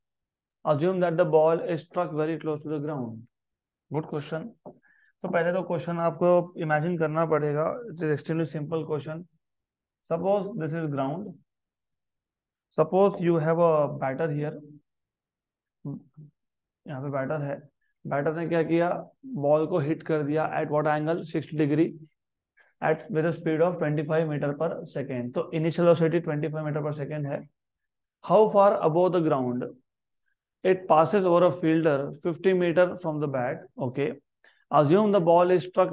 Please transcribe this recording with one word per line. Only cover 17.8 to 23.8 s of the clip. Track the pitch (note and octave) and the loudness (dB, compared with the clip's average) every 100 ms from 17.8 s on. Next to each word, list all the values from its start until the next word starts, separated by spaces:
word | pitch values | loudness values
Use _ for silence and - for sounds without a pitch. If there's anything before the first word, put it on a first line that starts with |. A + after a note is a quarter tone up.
| _ _ - | _ _ -6
बैटर | C#3 D#3 D#3+ | -2 -2 -2
ने | E3 | -2
क्या | E3+ | 0
किया? | D#3 E3 F3 E3+ - _ C4 A3+ C#3+ | 2 2 2 -2 -6 _ -12 -2 2
बॉल | D3+ D#3 | 2 2
को | F3+ | 0
हिट | C#3+ D#3 | -2 -4
कर | - D#3 C#3+ | -2 -2 0
दिया। | D#3 D#3 D3 | -2 -2 -2
At | D3+ | -2
what | D3+ D3+ | 0 0
angle? | D3+ D3+ F3 | 0 0 -4
Sixty | E3 D#3+ C3+ D3+ | -4 -6 -6 -2
degree। | D3 D3+ E3+ - - _ _ _ _ _ _ - | 2 2 0 -2 -20 _ _ _ _ _ _ -4
At, | D3+ D#3+ - | -2 -2 -2
with | D#3 E3 | -2 0
a | |
speed | D3+ E3 D#3 | -2 -2 0
of | F3 | 0
twenty-five | E3+ | 0